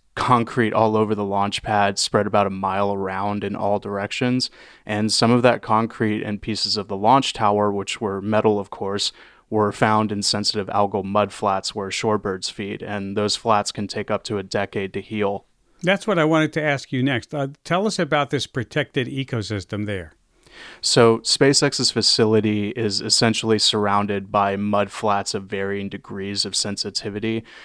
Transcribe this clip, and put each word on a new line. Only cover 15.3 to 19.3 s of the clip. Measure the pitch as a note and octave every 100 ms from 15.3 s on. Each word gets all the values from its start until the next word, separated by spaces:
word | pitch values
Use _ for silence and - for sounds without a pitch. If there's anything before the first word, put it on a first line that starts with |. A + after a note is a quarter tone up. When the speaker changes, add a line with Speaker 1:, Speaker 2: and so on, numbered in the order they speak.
| G2+ _ _ _ -
Speaker 2:
That's | F3 F#3+ -
what | F3
I |
wanted | D#3 D#3+ D#3
to | D#3
ask | D3+ C#3 -
you | C3
next. | C3+ B2 -
Uh, | D3+ C#3 C#3+
tell | - F3 G#3+
us | -
about | D#3+ D3 C#3
this | C#3 -
protected | C#3 - D3+ C3+ C#3 B2
ecosystem | C3+ C3